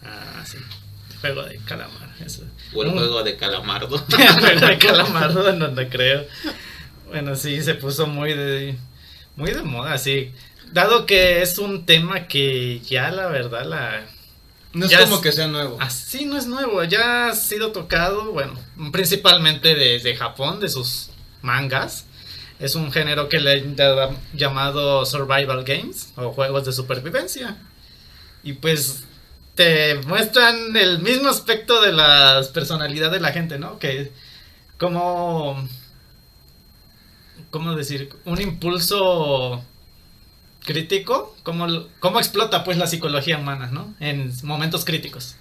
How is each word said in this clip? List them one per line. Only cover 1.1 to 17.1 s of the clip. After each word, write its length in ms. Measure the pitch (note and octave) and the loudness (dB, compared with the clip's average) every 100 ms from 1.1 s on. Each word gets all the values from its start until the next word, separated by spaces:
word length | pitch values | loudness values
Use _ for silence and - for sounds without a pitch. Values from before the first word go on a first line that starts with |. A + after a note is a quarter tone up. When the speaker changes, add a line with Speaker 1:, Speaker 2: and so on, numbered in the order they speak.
| - | -8
Speaker 1:
Juego 240 | C#3+ C#3 | -6 -6
de 140 | C#3 - | -10 -14
calamar, 520 | - - - - - - E3+ | -12 -10 -12 -16 -18 -16 -14
eso. 160 | - - - - | -14 -14 -18 -8
Speaker 2:
O 80 | G#2+ | -2
el 60 | A2 | 0
Speaker 1:
Mm. 40 | |
Speaker 2:
juego 280 | F3+ A#2+ A#2 | 0 0 0
de 140 | G#2+ - | -2 -4
calamardo. 680 | G2 G2 G2+ G2 A2 C#3 - | -4 -4 -4 -6 -4 -4 0
Speaker 1:
<laughs> 120 | - | 6
El 80 | A#3+ E3+ | 8 8
juego 260 | G#3 E3+ G#3 | 6 6 6
de 120 | F#3 | 6
calamardo, 760 | G#3 F3 - E3 D3+ F#3 G3 | 6 6 4 2 2 4 4
no, 160 | F3 D3+ | 2 -2
no 200 | C3 B2+ | -2 -4
creo. 380 | B2+ B2+ C#3 C#3+ - D#4+ - - - - - - | 2 2 2 -2 -10 -10 -10 -16 -18 -20 -20 -12
Bueno, 300 | D#3 C#3+ C3 | -8 -6 -4
sí, 260 | D3 C#3+ | -4 -2
se 120 | D#3+ D#3+ | -2 -2
puso 320 | C#3 C#3 D3+ | -4 -2 -2
muy 240 | C#3+ D3+ | -2 -2
de, 420 | D3 C#3 C3+ C#3 C3 B2+ - - - - - | -2 -2 -2 -4 -8 -12 -20 -20 -20 -20 -6
muy 160 | D#3+ | -4
de 100 | C4 | -4
moda, 340 | D#3+ B2 C#3+ C#3 | -6 -6 -4 -2
sí. 340 | C3+ C3+ C3 - - - - | 0 -2 -4 -14 -20 -20 -2
Dado 340 | F3 G3+ A#3 A3 | 2 4 4 4
que 340 | G3 F3+ F3 | 4 6 4
es 160 | F3+ F#3+ | 2 -2
un 280 | G3+ G3 - | -4 -4 4
tema 400 | E3 E3 F#3+ F3 | 4 4 -4 -2
que 540 | C#3+ C#3 B2+ B2 A#2+ | 0 0 0 -4 -6
ya 320 | - B2+ C#3+ | -4 -2 -2
la 160 | F#3+ F#3 | -2 -2
verdad 360 | C#3 A#2+ A#2 | -2 -4 -6
la 400 | D3 D#3+ A#2 G#2+ G#2+ - - - - _ - | -6 -6 -4 -6 -10 -20 -20 -20 -20 _ -10
Speaker 3:
No 140 | E3 F#3 | -2 8
es 40 | |
Speaker 1:
ya 120 | F3 | 8
Speaker 3:
como 140 | G#3 F#3+ | 8 6
Speaker 1:
es 40 | |
Speaker 3:
que 80 | D#3 | 2
sea 160 | D3 D#3 | 0 -2
nuevo. 320 | D3 C#3 A#2+ | -4 -6 -4
Speaker 1:
Ah, 80 | B2 | -6
sí, 340 | - - C4 | -6 -8 -8
no 120 | C#4+ C#4+ | -4 -4
es 100 | A#3+ | -4
nuevo, 340 | C4 C4 G3 | -4 -2 0
ya 460 | E3+ G#3 A#3+ | 2 2 2